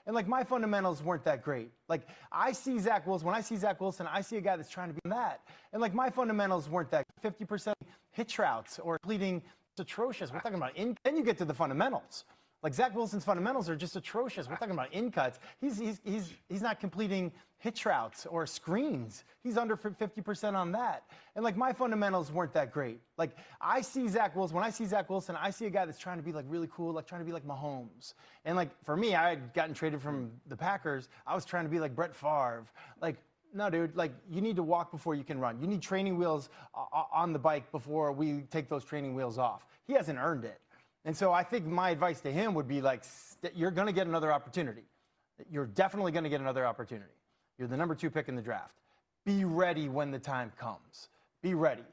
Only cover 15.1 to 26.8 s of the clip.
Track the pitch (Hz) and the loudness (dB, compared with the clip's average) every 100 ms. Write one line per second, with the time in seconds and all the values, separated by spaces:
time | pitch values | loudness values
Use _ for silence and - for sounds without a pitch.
15.1 | 180 127 - - - 277 208 220 202 - | 2 0 -2 -14 -6 -4 -2 -4 -4 -4
16.1 | 214 170 - - 190 226 208 185 185 214 | -4 -4 -10 -8 -2 -2 -2 -4 -2 0
17.1 | 190 175 - - _ 226 220 220 147 113 | 0 0 -4 -18 _ -6 -2 2 2 0
18.1 | - 170 165 151 - - 202 302 147 113 | -6 -6 -2 -2 -6 -2 0 2 0 -4
19.1 | - - _ 247 226 226 214 208 180 214 | -10 -20 _ -2 2 2 0 -2 -4 -4
20.1 | 220 202 196 214 190 175 214 240 143 - | -4 -4 -2 0 0 0 0 0 -2 -8
21.1 | - - 214 226 196 254 240 247 214 202 | -20 -10 -2 0 2 0 2 2 2 4
22.1 | 185 147 156 160 156 135 147 127 117 - | 2 2 -2 2 2 2 0 -2 -6 -8
23.1 | - 160 - - - 165 247 - 269 233 | -2 -2 -4 -18 -4 2 2 2 -2 0
24.1 | 220 202 170 180 170 220 214 208 208 175 | 2 2 2 0 0 -2 -2 0 0 0
25.1 | 190 - 165 190 - 220 190 175 - 185 | -2 -2 -4 -4 -4 -2 0 0 -4 -8
26.1 | 175 156 151 135 170 160 - | -6 -6 -6 -4 -4 -4 -4